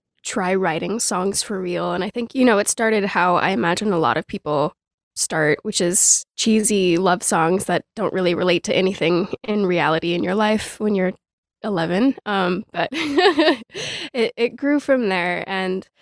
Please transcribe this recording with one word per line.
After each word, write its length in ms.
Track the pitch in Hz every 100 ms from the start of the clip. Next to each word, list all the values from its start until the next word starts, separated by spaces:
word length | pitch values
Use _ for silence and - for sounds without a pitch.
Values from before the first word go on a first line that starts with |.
| _ _
try 320 | - - 180
writing 460 | 190 185 160 175 220
songs 420 | - 190 185 196
for 160 | - 196
real. 320 | 180 175 175
And 120 | 175
I 60 | 190
think, 240 | 254 233
you 100 | 269
know, 140 | 247 202
it 100 | 208
started 360 | - 226 220 196
how 300 | 202 180 175
I 140 | 147
imagine 400 | 190 170 180 214
a 80 | 170
lot 200 | 139 120
of 80 | -
people 480 | - 151 151 147 - _ _ _ -
start, 420 | - 160 151 -
which 180 | 214 -
is 460 | 175 185 - - - -
cheesy 640 | 226 220 214 208 180 170
love 240 | 185 180
songs 420 | - 180 165 190 190
that 180 | 175 - -
don't 160 | 190
really 220 | 190 180
relate 300 | 175 180 175
to 120 | - -
anything 520 | 190 196 160 175 196 -
in 200 | - 208
reality 480 | 190 175 147 160 170
in 100 | 170
your 120 | 180
life 440 | 196 214 214 - -
when 140 | 214
you're 180 | 202 185 - _ _ _ _
eleven. 540 | 220 185 165 180 262 - -
Um, 380 | 196 180 185 -
but 160 | 180 170
<laughs> 20 |
it, 1400 | 294 311 285 359 294 311 254 - - - - - 254 226 -
it 200 | 233 226
grew 240 | 277 294
from 280 | - 262 220
there. 360 | 185 175 175 -
And 400 | 190 185 185 - _